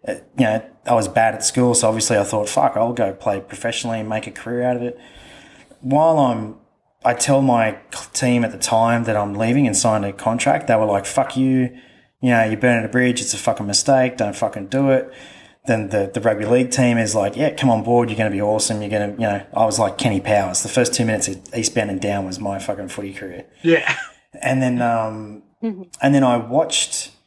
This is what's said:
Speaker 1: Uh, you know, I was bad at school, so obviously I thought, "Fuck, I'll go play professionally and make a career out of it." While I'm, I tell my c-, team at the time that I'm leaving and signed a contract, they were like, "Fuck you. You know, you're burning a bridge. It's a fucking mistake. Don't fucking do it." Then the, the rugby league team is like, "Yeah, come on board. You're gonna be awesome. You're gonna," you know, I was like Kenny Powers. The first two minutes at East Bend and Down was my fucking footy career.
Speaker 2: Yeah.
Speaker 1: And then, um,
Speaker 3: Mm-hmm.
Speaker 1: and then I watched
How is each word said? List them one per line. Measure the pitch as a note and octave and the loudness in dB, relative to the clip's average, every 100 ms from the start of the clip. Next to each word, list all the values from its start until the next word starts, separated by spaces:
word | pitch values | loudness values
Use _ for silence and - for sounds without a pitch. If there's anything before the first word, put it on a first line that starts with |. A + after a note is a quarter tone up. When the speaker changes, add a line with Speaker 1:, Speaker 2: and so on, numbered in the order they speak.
| - | -8
Speaker 1:
Uh, | F2+ - - | -10 -10 0
you | A#2 | 0
know, | A2 - _ - | 0 -6 _ 0
I | |
was | A#2+ G2+ | 0 2
bad | A#2 A2+ | 2 2
at | G#2+ | 2
school, | - - B2 | -2 2 2
so | A#2 A2 | 4 2
obviously | A2 - G#2+ | 0 0 0
I | |
thought, | G2+ G#2+ G#2 | 0 -2 -2
"Fuck, | - - G#2 | 0 0 2
I'll | A#2 | 0
go | A#2 G2+ | 0 -2
play | - A2+ G2 | -2 -4 -4
professionally | - G2+ A#2 A2+ A#2+ A2+ | -6 -8 -6 -4 -6 -6
and | G#2+ | -4
make | A2 G#2+ | -6 -6
a | |
career | - - A#2+ | -12 -8 -2
out | B2 B2 | 0 -2
of | |
it." | A#2+ A#2+ - - - - - - - - | -4 -10 -20 -20 -20 -20 -20 -20 -20 -12
While | B2+ C#3+ E3 D#3 | 0 4 4 4
I'm, | C3 A2+ G#2+ - _ _ _ _ | 2 0 -6 -12 _ _ _ _
I | B2 A#2+ | -2 0
tell | - C#3 | 2 4
my | C3+ A#2 A2 G#2 - | 4 2 2 -2 -14
c-, | - - | -16 -10
team | - B2+ B2 A2+ | -2 0 2 0
at | |
the | - | -4
time | - A2+ A#2 A#2 A2+ | 0 2 4 2 0
that | G#2 | -2
I'm | G2+ | -2
leaving | G2+ A2+ C3 C3 | -2 0 2 2
and | G2 | 2
signed | A#2 G#2+ G2+ | 2 2 -2
a | |
contract, | G2 A2+ A#2 C3+ - - | -4 -2 0 0 0 2
they | A2+ | 2
were | G#2+ | 4
like, | G2+ - | 0 0
"Fuck | - C3 C3 | -2 -2 0
you. | C3 C3 B2+ - - _ _ _ | 2 2 0 -4 -20 _ _ _
You | B2+ | 2
know, | A#2+ | 4
you're | A2 G#2+ | 2 2
burning | B2+ A#2 A2 | 2 2 0
a | |
bridge. | B2 B2 A#2+ | 2 2 0
It's | - | -4
a | - | -2
fucking | - A2 G#2 | -2 -2 -2
mistake. | G2+ - C3+ B2+ B2 | -2 2 4 4 0
Don't | G#2 G2 | -4 -2
fucking | A2 - G2 | -4 -4 -4
do | C3+ C#3 | 0 2
it." | C3 B2+ - - - - _ - | 2 0 -14 -20 -20 -20 _ -2
Then | A2 G2+ | -2 0
the, | G#2 G2 | -2 -2
the | A2 | 0
rugby | A2 G#2 A2 | 0 0 2
league | B2 B2 | 2 2
team | C3 B2 A#2 | 2 2 2
is | G#2+ G#2+ | 0 0
like, | G2+ A#2 | -2 0
"Yeah, | D3 - | -2 2
come | C3 | 2
on | A2+ | 2
board. | A2 A#2+ A2+ | 2 2 2
You're | G#2+ | 0
gonna | G#2+ | -2
be | G2+ | 0
awesome. | G#2 G#2+ - G#2+ | 0 0 0 -4
You're | G#2 | -2
gonna," | G#2 G#2 | -2 -2
you | G2+ A2 | -2 -2
know, | G2+ - - | -2 -4 0
I | A2 | 2
was | G#2+ | 2
like | G#2 - | -2 0
Kenny | A#2+ G2 | -2 0
Powers. | G2+ G#2 F#2+ F2+ | 2 0 2 -4
The | - | -2
first | - A#2+ | 0 0
two | B2 A2+ | 0 0
minutes | G#2+ - | 0 -4
at | F#2+ - A#2 | -8 -8 -6
East | A2 | -2
Bend | A#2 G#2 | -2 -2
and | F#2+ | -2
Down | G2+ G2+ F#2+ | -2 -2 -4
was | F#2 | -6
my | G#2 G2 | -6 -6
fucking | G2 G2 F#2+ | -6 -8 -8
footy | - G2+ | -10 -12
career. | F#2+ F#2+ F2 - _ | -12 -14 -14 -18 _
Speaker 2:
Yeah. | E3 E3 - - - _ _ - | 2 2 2 -6 -8 _ _ -6
Speaker 1:
And | C3 C3 | -2 2
then, | B2+ B2 | 2 2
um, | A#2+ A#2 A2 G#2+ G#2 G#2+ _ _ | 0 0 -2 -6 -12 -16 _ _
Speaker 3:
Mm-hmm. | A3+ F#3 F#3 - | -8 -8 -14 -2
Speaker 1:
and | C3+ | 2
then | C#3+ | 4
I | C3 A#2+ | 4 2
watched | A2 C3+ D#3 - - - - _ | 0 -2 0 -2 -4 -6 -10 _